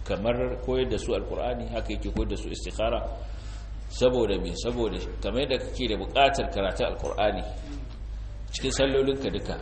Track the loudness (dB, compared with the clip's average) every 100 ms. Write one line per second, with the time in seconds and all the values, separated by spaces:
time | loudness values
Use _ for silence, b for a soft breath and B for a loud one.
0 | -4 0 0 0 0 -2 0 0 2 0
1 | 0 -2 -2 -2 -2 -2 -4 -4 -4 -4
2 | -2 0 0 -2 -4 -6 -6 0 0 0
3 | -2 -6 B B B B B -8 -6 4
4 | 4 6 4 2 -2 -2 -2 0 0 0
5 | -4 -4 -2 0 2 0 -2 -2 0 0
6 | 2 6 6 6 0 0 0 2 0 0
7 | -2 2 2 2 -4 -6 -6 -8 -8 -8
8 | -8 -6 -8 -8 -6 -2 0 4 6 6
9 | 4 2 0 -2 -4 -6